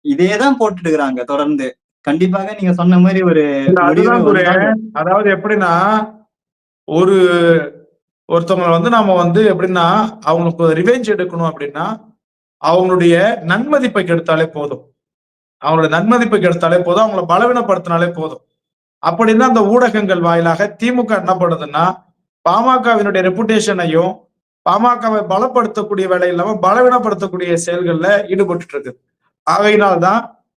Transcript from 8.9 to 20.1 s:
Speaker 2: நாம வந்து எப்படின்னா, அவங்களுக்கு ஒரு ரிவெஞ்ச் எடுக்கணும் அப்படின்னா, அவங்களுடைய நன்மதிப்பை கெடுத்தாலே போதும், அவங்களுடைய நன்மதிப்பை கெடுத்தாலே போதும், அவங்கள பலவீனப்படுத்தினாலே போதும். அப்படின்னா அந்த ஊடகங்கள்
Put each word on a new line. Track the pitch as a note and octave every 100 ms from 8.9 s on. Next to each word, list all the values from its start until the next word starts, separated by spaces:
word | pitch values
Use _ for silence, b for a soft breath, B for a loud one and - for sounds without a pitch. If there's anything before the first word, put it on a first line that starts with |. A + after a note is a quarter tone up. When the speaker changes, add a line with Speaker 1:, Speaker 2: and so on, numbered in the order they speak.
Speaker 2:
நாம | A#3 G3+
வந்து | F#3 F3 E3+ A3
எப்படின்னா, | F3 F#3 F3+ E3+ G3+ A3 -
அவங்களுக்கு | C#3+ E3 E3+ E3+
ஒரு | E3+ D#3+
ரிவெஞ்ச் | F3+ B3+ G#3+
எடுக்கணும் | G3+ F#3 E3+ E3
அப்படின்னா, | D#3 C#3+ C#3+ F3 A3 - _ _ _ _ _
அவங்களுடைய | D3+ F3 F#3 F3+ E3+ E3+ G3+ A3+ E3
நன்மதிப்பை | F#3+ C4 D4 B3 G#3
கெடுத்தாலே | E3+ E3+ E3+ D#3+ D#3+
போதும், | D3+ D3 B2+ - _ _ _ _ _ _ _
அவங்களுடைய | C#3 D#3+ D#3+
நன்மதிப்பை | D#3+ G3+ B3 A#3 G#3+
கெடுத்தாலே | F3+ E3 E3 F3
போதும், | F3 F3+
அவங்கள | A3 F#3+ E3+
பலவீனப்படுத்தினாலே | F3 A#3 B3 A3+ F#3 F3 E3+ F3
போதும். | E3+ D#3 C3 _ _ _ _ _ _ D#3
அப்படின்னா | E3 A3+ A3
அந்த | B3+ A#3 G3+
ஊடகங்கள் | A#3 B3 G#3 G3+